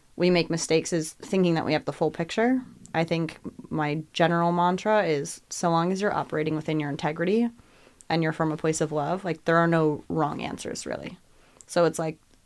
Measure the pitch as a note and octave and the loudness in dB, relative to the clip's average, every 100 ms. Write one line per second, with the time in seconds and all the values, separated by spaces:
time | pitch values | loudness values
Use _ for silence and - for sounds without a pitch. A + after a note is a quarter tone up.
0 | _ - F3+ F3+ E3 E3 - D#3+ D#3+ E3+ | _ 0 2 4 2 -2 0 0 2 -2
1 | D#3 - - F#3+ F3+ E3 - D3+ - - | -4 -8 -4 2 4 2 0 -2 -2 -2
2 | D#3 - E3 - A#3 C4 B3+ - - D#3+ | -2 -2 -4 0 2 2 -2 -16 -6 -2
3 | E3 E3 D#3+ - - - - D#3 D3 D#3 | 0 -2 -4 -6 -16 -16 -8 -4 -2 -4
4 | D3+ - E3 E3+ E3+ F3 F3 F#3 G#3+ G#3+ | -4 0 2 4 2 2 2 2 2 2
5 | F3 D3 E3 - - - F3 E3 E3+ F#3+ | 2 0 -2 -10 -14 -4 0 2 2 0
6 | G3+ - C#3 D#3 D#3 D#3 D#3 D#3 D3 C#3 | 0 -2 -2 -2 -2 -2 -2 -2 -2 -4
7 | D3+ E3 F3 G#3+ A#3 - - - - _ | -4 -2 0 2 0 -4 -20 -20 -20 _
8 | - D#3+ D#3+ D#3 D#3+ D3+ D#3+ D#3 D3+ D3+ | -4 0 0 0 -2 0 -2 0 0 -2
9 | D3 F#3 F#3 D#3+ - E3 E3+ E3 D#3 D3 | -2 -2 -4 -4 2 4 6 4 4 0
10 | - D#3+ D3 D#3 - - - - - - | -2 -2 0 -2 -8 -8 -10 -8 -8 -8
11 | - - _ _ _ - - F3+ E3 D#3+ | -10 -16 _ _ _ -20 -4 2 2 2
12 | D#3+ D#3 _ _ | -4 -6 _ _